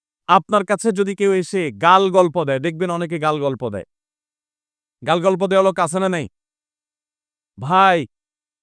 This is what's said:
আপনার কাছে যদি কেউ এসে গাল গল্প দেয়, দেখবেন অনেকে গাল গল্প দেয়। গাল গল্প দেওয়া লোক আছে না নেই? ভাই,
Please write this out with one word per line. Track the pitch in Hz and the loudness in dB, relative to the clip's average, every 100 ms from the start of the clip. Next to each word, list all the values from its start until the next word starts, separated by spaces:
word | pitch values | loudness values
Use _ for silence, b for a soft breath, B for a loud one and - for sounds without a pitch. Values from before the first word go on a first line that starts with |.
| _ _ - | _ _ 2
আপনার | 185 - 208 | 2 2 -2
কাছে | 190 196 226 | 0 -2 -2
যদি | 190 196 | -2 -2
কেউ | 196 196 | 0 0
এসে | 190 170 190 156 | 0 -2 -4 -4
গাল | 101 170 190 190 | 0 4 4 4
গল্প | 185 175 170 | 2 2 0
দেয়, | 139 135 | -2 -2
দেখবেন | 165 160 180 | -4 -4 -4
অনেকে | 170 170 170 | -4 -6 -4
গাল | 156 151 | -2 -2
গল্প | 139 127 120 | -4 -4 -8
দেয়। | 101 - _ _ _ _ _ _ _ _ _ _ _ | -10 -14 _ _ _ _ _ _ _ _ _ _ _
গাল | 123 170 | -4 0
গল্প | 185 180 190 | 0 0 0
দেওয়া | 190 | 2
লোক | 190 185 | 2 0
আছে | 165 185 | -2 -2
না | 190 | -2
নেই? | 175 107 _ _ _ _ _ _ _ _ _ _ _ _ - | -4 -8 _ _ _ _ _ _ _ _ _ _ _ _ -12
ভাই, | 131 185 196 175 123 _ _ _ _ _ | -2 2 4 2 -4 _ _ _ _ _